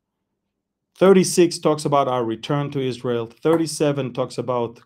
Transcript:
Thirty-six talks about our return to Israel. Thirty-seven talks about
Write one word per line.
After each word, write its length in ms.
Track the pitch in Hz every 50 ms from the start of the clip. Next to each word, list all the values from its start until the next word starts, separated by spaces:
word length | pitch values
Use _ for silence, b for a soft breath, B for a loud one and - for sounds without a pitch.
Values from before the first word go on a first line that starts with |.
| _ _ _ _ _ _ _ _ _ _ _ _ _ _ _ _ _ _ _
Thirty-six 640 | - 180 190 196 190 175 - - 190 175 170 - -
talks 260 | - 160 151 147 147
about 220 | 147 143 139 139
our 180 | 127 123 127 120
return 460 | 113 113 110 - - 147 143 143 143
to 100 | 147 139
Israel. 460 | 131 127 120 123 123 123 120 117 113
Thirty-seven 840 | 113 - _ - 156 165 165 165 151 156 - 160 147 139 139 131 123
talks 260 | 120 - 127 120 - -
about 400 | 117 117 123 120 117 113 120 - _